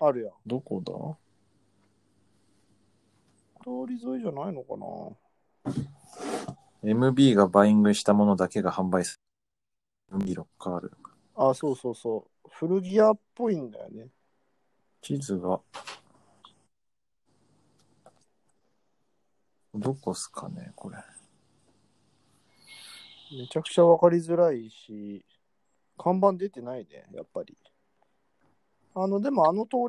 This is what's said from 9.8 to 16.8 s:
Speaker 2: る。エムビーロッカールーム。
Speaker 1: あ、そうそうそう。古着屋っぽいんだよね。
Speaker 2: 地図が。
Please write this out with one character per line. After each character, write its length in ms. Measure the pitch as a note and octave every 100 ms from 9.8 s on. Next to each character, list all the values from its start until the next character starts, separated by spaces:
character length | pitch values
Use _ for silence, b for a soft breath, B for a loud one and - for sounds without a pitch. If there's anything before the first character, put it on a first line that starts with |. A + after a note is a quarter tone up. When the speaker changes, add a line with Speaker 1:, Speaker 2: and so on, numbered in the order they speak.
| _ _ _
Speaker 2:
る。 40 | G2
エ 0 |
ム 40 |
ビ 100 | G2
ー 20 | F2
ロ 80 |
ッ 20 | E2+ _
カ 140 | - F2
ー 40 |
ル 100 | -
ー 20 |
ム。 580 | - - _ _ - C3+
Speaker 1:
あ、 20 |
そ 200 | C3 D#3
う 40 | B2+
そ 140 | B2+
う 40 | A2+
そ 320 | A#2+ A2 - _
う。 40 | _
古 320 | - E3 F#3+
着 140 | F#3
屋 160 | G3+ G#3+
っ 80 | G#3 _
ぽ 160 | - A#3+
い 100 | F3+
ん 120 | B2+
だ 100 | G#2+
よ 60 | -
ね。 180 | G#2+ B2 _ _ _ _ _ _ _ _ _
Speaker 2:
地 180 | - C#3+
図 180 | C#3 F#2+
が。 220 | F2+ - - - - - _ _ _ _ - _ _ _